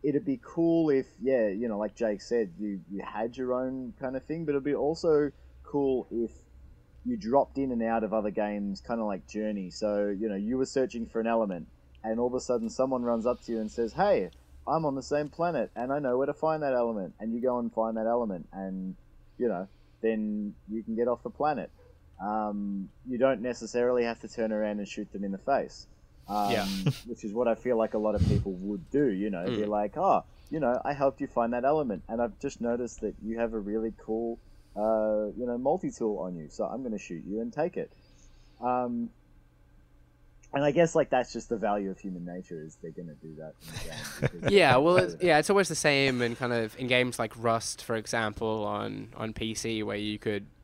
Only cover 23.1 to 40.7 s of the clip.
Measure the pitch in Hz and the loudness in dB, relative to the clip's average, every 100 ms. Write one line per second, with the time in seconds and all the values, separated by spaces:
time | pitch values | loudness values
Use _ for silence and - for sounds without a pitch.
23.1 | 123 131 123 120 117 113 123 120 123 117 | 2 2 4 -2 -4 -4 0 2 4 2
24.1 | 113 113 - 110 107 107 104 101 - 101 | -2 -8 -4 0 0 0 -2 -6 -8 -8
25.1 | 101 98 98 - 135 76 - - - - | -6 -6 -4 0 0 0 -10 -20 -20 -20
26.1 | - - 104 104 107 98 95 95 135 113 | -20 -4 -2 2 2 0 0 0 -2 -8
27.1 | 117 110 107 120 113 123 113 110 110 107 | -10 -6 0 2 2 2 2 2 2 0
28.1 | 101 - - 101 92 95 101 80 139 143 | 2 4 4 0 -4 -4 -6 0 2 4
29.1 | 95 104 92 90 113 104 104 104 139 190 | 2 -2 -2 -2 -2 0 0 0 0 4
30.1 | 117 - - - 160 131 123 - 143 139 | 4 2 -20 -8 -2 0 0 -2 2 2
31.1 | 135 135 - 117 120 123 156 135 95 - | 2 -4 0 0 2 2 2 2 -4 -4
32.1 | 117 120 101 139 - 117 120 120 - 107 | -2 -2 -2 -8 -4 -2 -2 -4 -4 -6
33.1 | 90 104 113 117 110 101 110 113 101 - | -6 -8 -2 -2 -2 -2 -2 -2 -6 -4
34.1 | 110 117 113 - - - - 107 110 107 | -2 -2 -6 -12 -20 -16 -2 2 4 4
35.1 | 107 107 101 123 120 131 180 160 - 113 | 2 0 -4 -4 0 0 0 -2 -2 -2
36.1 | 104 90 87 76 - 104 117 131 104 - | 0 -4 -6 -10 -6 -6 -4 -6 -8 -8
37.1 | 85 78 104 117 113 170 127 82 - - | -10 -6 -6 -4 -4 -4 -4 -8 -10 -20
38.1 | - - - - - 123 123 123 117 117 | -20 -20 -20 -20 -6 -2 0 0 -2 -6
39.1 | - _ - _ _ - - - - - | -10 _ -20 _ _ -20 -20 -20 -20 -20
40.1 | _ - - - 139 147 | _ -20 -20 -4 2 4